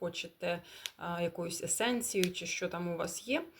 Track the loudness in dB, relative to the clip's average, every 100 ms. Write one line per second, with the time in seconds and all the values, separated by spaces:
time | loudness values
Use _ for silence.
0 | -4 -4 -6 -4 0 0 -4 -10 -10 -6
1 | -4 0 0 0 -4 -2 0 2 4 4
2 | 2 4 4 2 -4 -2 -2 -2 -2 0
3 | -2 -4 0 0 -2 -10